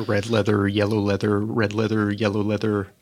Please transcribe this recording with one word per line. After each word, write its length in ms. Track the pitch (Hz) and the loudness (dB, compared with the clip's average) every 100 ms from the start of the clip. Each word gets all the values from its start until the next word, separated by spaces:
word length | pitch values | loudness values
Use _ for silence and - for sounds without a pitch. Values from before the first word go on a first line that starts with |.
| 107 | -2
Red 220 | 104 98 | -2 0
leather, 400 | 113 104 104 101 | 0 2 2 2
yellow 300 | 104 101 110 | 2 2 2
leather, 420 | 101 98 107 101 | 0 0 0 0
red 320 | 107 113 104 | 0 -2 -2
leather, 400 | 107 110 110 104 | 0 -2 0 0
yellow 300 | 101 107 107 | 0 -2 0
leather. 460 | 104 104 110 104 95 _ | -2 -2 0 -2 -4 _